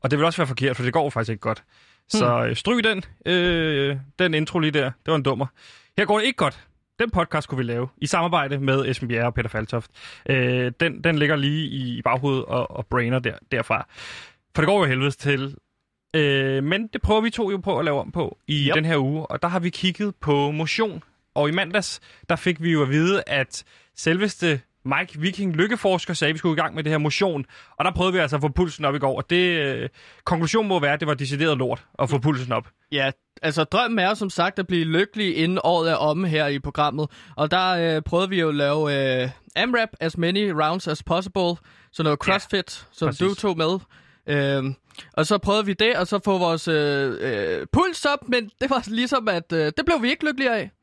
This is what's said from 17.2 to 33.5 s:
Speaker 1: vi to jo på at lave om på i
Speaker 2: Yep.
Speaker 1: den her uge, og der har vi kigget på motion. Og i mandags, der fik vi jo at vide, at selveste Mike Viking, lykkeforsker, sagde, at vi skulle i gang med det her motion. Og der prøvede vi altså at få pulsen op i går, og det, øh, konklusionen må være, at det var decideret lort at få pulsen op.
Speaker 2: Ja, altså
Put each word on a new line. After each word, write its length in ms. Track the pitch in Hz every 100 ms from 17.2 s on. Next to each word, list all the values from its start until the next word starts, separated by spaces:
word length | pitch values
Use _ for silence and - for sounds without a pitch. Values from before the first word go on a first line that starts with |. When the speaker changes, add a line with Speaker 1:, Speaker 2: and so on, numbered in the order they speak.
Speaker 1:
vi 80 | 226
to 220 | 220 202
jo 60 | 196
på 220 | 196 165
at 60 | 139
lave 140 | 143
om 120 | -
på 260 | 175 143 - -
i 200 | 147 143
Speaker 2:
Yep. 80 | 156
Speaker 1:
den 100 | 160
her 120 | 156
uge, 280 | 135 151 156
og 160 | 123
der 60 | 170
har 120 | 180
vi 100 | 170
kigget 460 | - 185 170 208 185
på 360 | - 143 143
motion. 520 | 151 160 - 220 - - _ _ -
Og 140 | 147
i 20 |
mandags, 480 | 170 180 202 185 - - - -
der 60 | 170
fik 260 | - 165
vi 100 | 165
jo 100 | 160
at 80 | 139
vide, 340 | 147 165 196 -
at 360 | 143 131 - - - _ -
selveste 680 | - 175 208 - 175 143 - _ 131
Mike 340 | 139 180 147
Viking, 340 | 170 196 196 156
lykkeforsker, 580 | 202 233 202 180 -
sagde, 160 | 170 151
at 40 |
vi 40 | 156
skulle 200 | 175 156
i 40 |
gang 140 | 160 156
med 80 |
det 80 | 151
her 60 | 156
motion. 480 | 151 - 196 151 131 - - _
Og 80 | 165
der 60 |
prøvede 220 | 170 185
vi 60 | 185
altså 160 | 151 147
at 60 |
få 60 | 147
pulsen 360 | 135 180 - 151
op 100 | 143
i 40 |
går, 180 | 135 -
og 120 | 127
det, 300 | 175 180 170
øh, 300 | 139 123 123 - - -
konklusionen 460 | - 170 160 226 214
må 100 | 185
være, 140 | 143
at 60 | 147
det 80 | 156
var 60 |
decideret 440 | 139 135 139 160 139
lort 280 | 127 120 - -
at 100 | 131
få 80 | 139
pulsen 340 | 131 135 127
op. 160 | 110 - _ _
Speaker 2:
Ja, 200 | 147 135 - _ -
altså 220 | 160